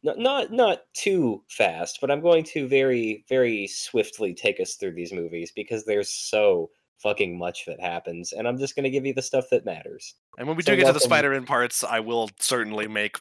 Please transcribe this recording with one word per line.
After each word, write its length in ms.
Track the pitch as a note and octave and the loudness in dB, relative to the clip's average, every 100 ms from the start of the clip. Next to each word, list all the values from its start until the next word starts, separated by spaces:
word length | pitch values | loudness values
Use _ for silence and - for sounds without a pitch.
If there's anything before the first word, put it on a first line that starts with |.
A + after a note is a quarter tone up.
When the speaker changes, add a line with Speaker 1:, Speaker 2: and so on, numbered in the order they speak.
Speaker 1:
not, 160 | D3+ G3+ | -6 0
not, 320 | B3 C#4 - | 0 0 -2
not 300 | A#3 A3 D#3+ _ | 2 4 2 _
too 500 | - G3+ F#3 B2 G2 _ | -4 0 2 2 -2 _
fast, 480 | - G2 E2 F2 - | 0 0 2 -6 -4
but 120 | C3+ | -2
I'm 100 | C#3+ | 2
going 220 | E3+ E3 D#3+ | 4 4 2
to 220 | D#3 B2+ | -4 2
very, 580 | C3+ C3+ B2 A2 G#2 - | 4 4 2 0 -4 0
very 380 | C3 A#2+ G#2+ G2 | 2 4 2 -4
swiftly 640 | - - A#2 G2+ - G2+ F2 | -8 -2 0 0 -2 -4 0
take 240 | G#2+ F#2+ | -2 -2
us 160 | F#2 - | -6 -4
through 180 | G2 | -8
these 180 | E2+ E2+ | -6 -8
movies 380 | F2+ E2+ E2+ E2+ - | -6 -6 -8 -10 -10
because 300 | G2+ A2+ G#2+ | -8 -6 -2
there's 240 | G#2 G2 | -2 -2
so 580 | - - G#2+ G#2 F2+ E2 _ _ _ | -6 -2 4 4 4 0 _ _ _
fucking 380 | G#2+ G#2 F#2+ F2 | -4 0 -2 -2
much 280 | F2 - - | -6 -8 -12
that 160 | - | -8
happens, 500 | F2+ E2+ F2+ E2+ F2 | -6 -6 -8 -10 -10
and 160 | - A#2+ | -6 -4
I'm 100 | B2+ | -4
just 180 | C#3 - | -4 -4
gonna 120 | C3+ | -2
give 160 | C3+ C3+ | -2 -2
you 80 | |
the 80 | C3 | -4
stuff 240 | - C3+ B2+ | -2 -2 2
that 140 | A#2+ G2 | 0 0
matters. 500 | E2 - - - - _ - | -10 -12 -16 -18 -20 _ -10
Speaker 2:
And 100 | C3 | -6
when 80 | D#3+ | -2
we 80 | |
Speaker 1:
So 80 | D#3 | 2
Speaker 2:
do 60 | C3 | 6
get 80 | C3+ | 6
to 80 | |
the 40 | C#3+ | 6
Speaker 1:
welcome. 120 | B2 | 4
Speaker 2:
Spider-Man 360 | D3+ C#3+ C3+ B2 | 4 4 0 0
parts, 380 | B2+ B2 - | 0 2 0
I 160 | - A#2 | 0 -2
will 300 | A2 A#2 G#2+ - | 0 -2 -2 -2
certainly 480 | - B2 G#2+ G#2+ G#2+ | 0 0 -2 -4 -4
make 300 | G#2+ G#2 - | -2 -2 -4